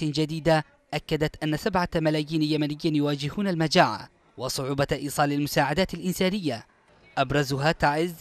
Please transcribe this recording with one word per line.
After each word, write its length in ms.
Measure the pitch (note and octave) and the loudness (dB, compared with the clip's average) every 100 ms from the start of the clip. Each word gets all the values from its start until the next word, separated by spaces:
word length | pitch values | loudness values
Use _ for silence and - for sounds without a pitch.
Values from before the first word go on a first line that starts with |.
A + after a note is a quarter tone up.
جديدة 640 | D#3 D3 D3+ D#3+ D#3 D#3 - _ - | -2 0 -2 0 2 2 0 _ -6
أكدت 500 | D3+ - D3+ D3+ - | -6 -2 -2 -2 -2
أن 140 | D#3 D3+ | -2 -2
سبعة 320 | G#3+ F3+ F3 E3 | 0 0 0 0
ملايين 480 | D#3 D#3 D3 D#3+ | 2 0 0 0
يمني 340 | D3+ D3+ D3 D3 E3 | 0 0 -2 -2 0
يواجهون 640 | D3+ D3 C#3+ C#3+ G#3 G3 | 2 2 0 -4 -2 -2
المجاعة 640 | E3 D#3+ F#3 C3 G#2 - _ _ - | 0 4 4 4 2 -10 _ _ -8
وصعوبة 500 | C3 - C3 C#3+ C#3 | -6 -4 -2 0 0
إيصال 420 | D3+ C#3+ - C#3+ | -2 -2 0 2
المساعدات 600 | C#3+ C#3+ D#3 C#3 D3+ F#3 | 0 0 0 2 2 -2
الإنسانية، 720 | E3+ F#3 - F#3 G#3 D3+ G#2+ - _ _ _ - - | -2 -4 0 0 0 -4 -6 -10 _ _ _ -6 -2
أبرزها 540 | C3+ C#3+ C3+ C3+ D3+ | 2 2 0 0 0
تعز، 420 | E3 D3+ D3+ F3+ D#3+ | 2 0 2 -2 -6